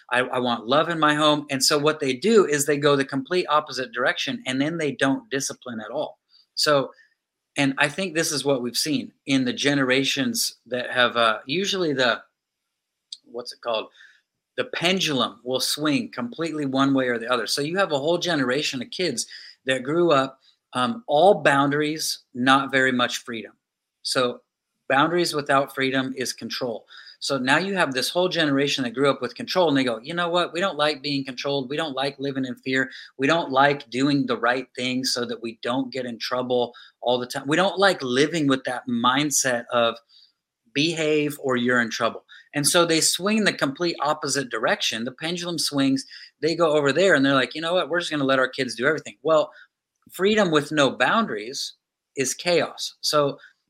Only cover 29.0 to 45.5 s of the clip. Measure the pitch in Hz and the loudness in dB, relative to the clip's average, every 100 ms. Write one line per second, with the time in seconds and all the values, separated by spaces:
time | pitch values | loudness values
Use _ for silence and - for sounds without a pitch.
29 | 139 127 120 - 117 185 165 139 127 110 | 0 0 -4 -8 -4 0 2 2 0 -2
30 | 127 175 175 175 165 165 196 143 151 143 | -6 -4 -2 0 -2 -2 -4 0 0 0
31 | 143 139 135 123 143 143 123 151 160 131 | -4 -4 -4 -6 -4 -4 -2 -4 -4 -4
32 | 139 143 139 135 131 123 131 131 131 - | -4 -4 -6 -4 -6 -6 -2 0 -2 -6
33 | - - 135 165 139 131 143 143 - 120 | -18 -2 0 2 2 4 4 2 -4 -2
34 | 139 143 127 113 117 131 127 - 127 127 | 2 2 0 0 0 0 -4 -8 -4 -4
35 | 127 127 117 113 117 113 120 127 127 131 | -2 -2 -4 -6 -10 -8 -4 -2 -4 -6
36 | 123 113 - 123 123 123 120 - - _ | -8 -8 -6 -4 0 0 0 -4 -20 _
37 | 120 123 123 135 135 160 190 175 196 180 | 0 0 -2 -6 -2 2 2 4 2 2
38 | 131 123 151 165 143 131 135 123 - 120 | 0 2 2 2 2 2 0 -6 -4 0
39 | 123 131 151 - 135 120 120 123 117 110 | 2 2 2 0 0 -2 0 0 2 0
40 | - _ _ _ _ _ _ 139 160 160 | -10 _ _ _ _ _ _ -2 -2 0
41 | 151 151 147 143 135 123 120 123 113 - | 0 2 0 -2 -2 0 2 2 0 -2
42 | 113 101 - - - 147 147 180 170 160 | -4 -4 -12 -20 -10 -4 2 4 4 2
43 | 151 - 185 220 190 - 151 135 175 165 | 2 0 0 2 0 0 -2 -2 -4 -2
44 | 143 151 143 139 123 113 131 202 - 113 | -2 -2 -2 -4 -4 -2 0 0 -2 -4
45 | 120 127 160 175 175 | -6 -8 -8 -6 -6